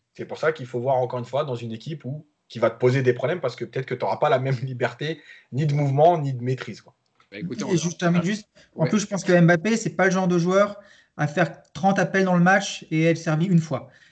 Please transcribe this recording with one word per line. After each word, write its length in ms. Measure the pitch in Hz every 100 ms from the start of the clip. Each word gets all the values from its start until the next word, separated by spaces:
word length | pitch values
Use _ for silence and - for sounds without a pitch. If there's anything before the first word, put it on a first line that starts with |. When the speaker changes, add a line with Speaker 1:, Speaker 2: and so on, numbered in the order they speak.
| _
Speaker 1:
C'est 120 | - -
pour 120 | -
ça 140 | 156
qu'il 140 | 156 127
faut 120 | 123
voir, 180 | 131 127
encore 220 | 123 123
une 60 |
fois, 180 | 120 135
dans 140 | 147 117
une 160 | 117
équipe 320 | 113 147 156
où, 200 | 127 151 - _ _
qui 120 | 113
va 100 | 113
te 80 | -
poser 240 | 127 135
des 120 | 123
problèmes, 260 | - 139 180
parce 160 | 127 -
que 80 |
peut-être 220 | 117 135 -
que 80 |
t'auras 240 | - 104 117
pas 100 | 147
la 100 | 131
même 180 | 135 120
liberté, 580 | 131 123 127 - 147 160 - - _
ni 160 | 123 151
de 80 |
mouvement, 460 | 143 143 135 165 170
ni 120 | 139
de 100 | 123
maîtrise, 400 | 123 131 - 92
quoi. 120 | _ _ _ _ _
Speaker 2:
Bah, 60 | 101
écoutez, 240 | 175 -
Speaker 3:
Et 20 |
Speaker 2:
on 120 | 196 170
Speaker 3:
je 200 | 170 -
termine 260 | 175 175
juste. 260 | 175 214 - _ _ -
En 80 |
Speaker 2:
Ouais. 60 | 160
Speaker 3:
plus, 100 | 214
je 60 | -
pense 180 | 196
que 160 | - 175
Mbappé, 360 | 170 170 214 226
c'est 200 | 170 -
pas 80 |
le 80 | 185
genre 160 | 185 185
de 100 | 175
joueur 380 | 175 190 202 - - _ _ -
à 100 | 147
faire 360 | 190 160 - _
trente 240 | - 190 190
appels 260 | 185 190
dans 120 | 185 175
le 60 |
match 440 | 180 202 202 - -
et 120 | 160
être 140 | 165 165
servi 280 | 165 156 190
une 120 | 170
fois. 300 | - 131 - _ _